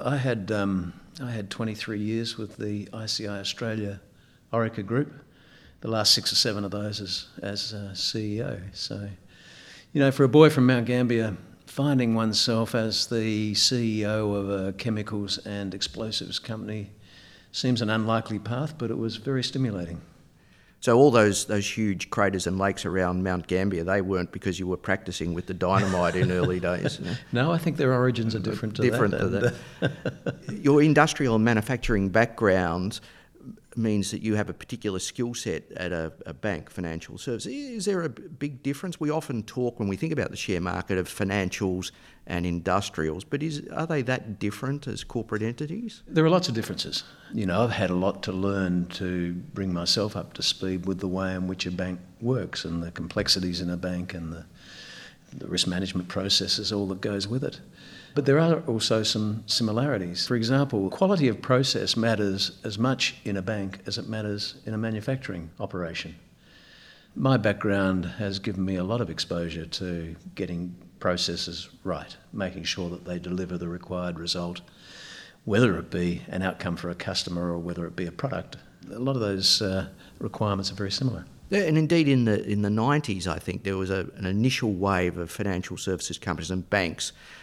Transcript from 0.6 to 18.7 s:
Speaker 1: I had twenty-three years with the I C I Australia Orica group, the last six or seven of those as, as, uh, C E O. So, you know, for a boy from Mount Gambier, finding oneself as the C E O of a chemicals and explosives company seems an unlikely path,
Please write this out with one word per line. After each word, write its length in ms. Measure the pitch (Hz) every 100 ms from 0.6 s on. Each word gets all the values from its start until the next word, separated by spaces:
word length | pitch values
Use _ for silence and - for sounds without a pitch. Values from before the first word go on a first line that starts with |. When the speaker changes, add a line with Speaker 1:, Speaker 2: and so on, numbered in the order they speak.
| 98 95 85 - - -
Speaker 1:
I 80 | 123
had 220 | 113 98
twenty-three 480 | - 113 107 - 104
years 360 | 104 113 113 -
with 220 | 107 -
the 320 | 107 104 98
I 120 | 113 110
C 220 | - 104
I 120 | 101
Australia 600 | 98 - 113 110 101 98 - - - - -
Orica 320 | 117 113 110
group, 300 | 98 123 147 - - _ - - - -
the 80 | 113
last 240 | 110 104
six 180 | - -
or 40 | -
seven 280 | 120 104
of 80 | 98
those 280 | 104 104 101
as, 280 | 95 92 - -
as, 300 | 101 101 110 107
uh, 180 | 98
C 440 | 92 - 113 107 104
E 60 |
O. 160 | 135 101 98
So, 340 | - - 104 101 98 - - - - - - -
you 60 | 147
know, 100 | 135
for 140 | 135
a 60 | 135
boy 200 | 151 156
from 160 | 147 127
Mount 220 | 127 117
Gambier, 500 | 123 120 117 110 92 - - -
finding 480 | - 143 135 117 113
oneself 580 | 113 104 - 113 113
as 320 | 120 110 101 -
the 480 | 117 110 107 107
C 480 | 101 - 123 113 107
E 40 | 104
O 240 | 107 107
of 180 | 101 98
a 240 | 98 95
chemicals 640 | 98 117 107 104 104 101 - 107
and 300 | 101 98 98
explosives 640 | - 110 113 113 - -
company 500 | - 110 107 107 101 - - - - - -
seems 320 | - 127 120
an 80 | 107
unlikely 480 | 110 110 113 110 107
path, 400 | 107 123 151